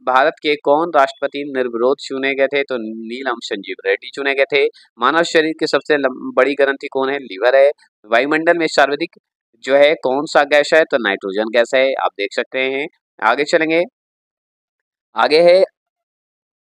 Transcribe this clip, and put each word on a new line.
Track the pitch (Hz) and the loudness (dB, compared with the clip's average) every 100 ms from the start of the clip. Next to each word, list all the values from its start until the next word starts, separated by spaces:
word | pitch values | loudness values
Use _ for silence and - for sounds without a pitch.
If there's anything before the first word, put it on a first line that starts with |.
भारत | 127 127 151 165 | -2 0 0 -2
के | 151 147 | -4 -2
कौन | 143 147 175 151 | 0 0 2 2
राष्ट्रपति | 135 - 139 143 143 135 | 0 -2 -8 -6 -6 -4
निर्विरोध | 123 117 123 139 | -4 -2 0 -2
चुने | - 135 135 135 | -6 -6 -4 0
गए | 135 | 0
थे, | 143 | -2
तो | 139 127 | -4 -6
नीलम | 110 113 110 123 135 120 | -8 -10 -12 -8 -8 -8
संजीव | - 104 95 90 98 | -8 -10 -10 -8 -4
रेड्डी | 101 123 - | -4 -6 -8
चुने | 139 135 | -4 -2
गए | 135 | 0
थे। | 143 147 - _ - | 0 -2 -4 _ -4
मानव | 123 160 | 0 0
शरीर | 170 165 156 156 | 2 0 0 -2
की | 156 | -2
सबसे | 147 - | -2 0
लम-, | 151 135 127 131 123 | 0 0 -4 -4 0
बड़ी | 131 | 0
ग्रंथि | 139 139 139 143 | 2 0 -2 -6
कौन | 135 135 | -4 -4
है, | 143 | -6
लिवर | 123 95 120 135 | -10 -4 2 4
है। | 143 - _ _ 107 | 4 0 _ _ -2
वायुमंडल | 113 139 156 165 170 | 0 2 0 0 0
में | 160 | 0
सर्वाधिक | - 139 147 175 _ _ _ _ _ | 2 2 0 -8 _ _ _ _ _
जो | - 139 | 0 4
है | 147 | 4
कौन | - 131 135 151 | 2 -2 -2 0
सा | 156 | 0
गैस | 143 147 143 | 2 2 4
है, | 160 | 2
तो | 160 139 | 2 0
नाइट्रोजन | 107 98 101 95 | -2 -4 -4 -4
गैस | 113 120 117 131 | 0 0 2 2
है, | 135 | 0
आप | - 92 - | 0 -4 -4
देख | 101 - | -6 -6
सकते | 117 131 | -6 -6
हैं। | 131 135 151 _ _ _ | -4 -6 -8 _ _ _
आगे | 110 127 | -2 0
चलेंगे, | 147 165 160 160 226 _ _ _ _ _ _ _ _ _ _ _ _ 110 | 0 0 0 0 -2 _ _ _ _ _ _ _ _ _ _ _ _ 0
आगे | 123 151 | 2 6
है | 175 185 190 _ _ _ _ _ _ _ _ _ | 6 6 2 _ _ _ _ _ _ _ _ _